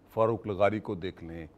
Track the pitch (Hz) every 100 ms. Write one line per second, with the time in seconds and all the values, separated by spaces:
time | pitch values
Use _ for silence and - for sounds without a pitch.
0 | _ 110 110 113 107 92 101 107 104 95
1 | 90 - 82 82 80